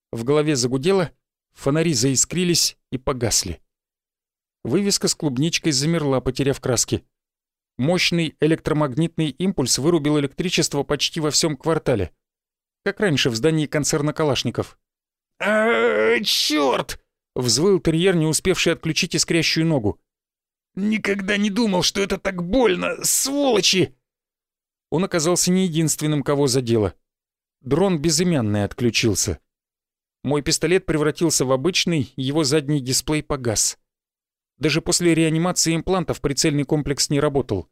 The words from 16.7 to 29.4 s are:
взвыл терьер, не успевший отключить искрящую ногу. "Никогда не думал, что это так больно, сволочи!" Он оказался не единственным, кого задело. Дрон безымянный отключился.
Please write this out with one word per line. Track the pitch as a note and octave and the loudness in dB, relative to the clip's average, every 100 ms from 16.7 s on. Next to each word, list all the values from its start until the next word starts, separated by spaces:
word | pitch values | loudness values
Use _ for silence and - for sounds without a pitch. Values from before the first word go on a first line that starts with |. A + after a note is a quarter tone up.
| A3 - - _ _ _ - | 0 -4 -10 _ _ _ -4
взвыл | B2 C3 G3 F#3 | 0 2 2 2
терьер, | E3+ D#3+ G3 F3 | 2 2 2 2
не | D#3 | 2
успевший | C#3+ F#3 E3+ F3 | 0 0 0 0
отключить | D#3+ D#3+ - F#3 | -2 -2 -2 -2
искрящую | E3 - E3 - D#3+ E3 | -2 0 0 0 2 2
ногу. | C#3+ G2+ - _ _ _ _ _ _ _ F3+ | 2 0 -4 _ _ _ _ _ _ _ -4
"Никогда | G#3 G#3+ G3+ G3 F#3+ G3+ | -2 0 -2 -2 -2 0
не | G#3 | 0
думал, | G3 A3 F3+ | 0 2 2
что | - G3 | 0 0
это | G3 G3 | -2 -2
так | G3 F3+ | -4 -6
больно, | F3 C4 A3 F3+ F3 - | 0 2 2 2 -4 -4
сволочи!" | - - C4+ C#4+ C#4 G#3 - F#3 C#3 - _ _ _ _ _ _ _ _ _ | -2 -2 -2 0 2 2 2 2 0 -4 _ _ _ _ _ _ _ _ _
Он | D3 | -4
оказался | F#3+ F3 D#3 E3+ F3+ | -2 0 0 2 2
не | F#3 F#3+ | 2 2
единственным, | D#3 D#3 - D3+ D3+ | 0 0 0 -2 -2
кого | C3 C#3+ C#3+ | 0 0 2
задело. | C3 A#2 A#2 F#2+ - _ _ _ _ _ _ | 2 2 2 2 -2 _ _ _ _ _ _
Дрон | - D#3 G3 E3 | -2 0 2 0
безымянный | D#3+ D3+ F3+ D3+ G#2+ G#2 | 0 0 2 2 0 0
отключился. | G2+ - A#2+ - A2+ F#2 - D#2+ | -2 -2 -2 2 0 0 -2 -6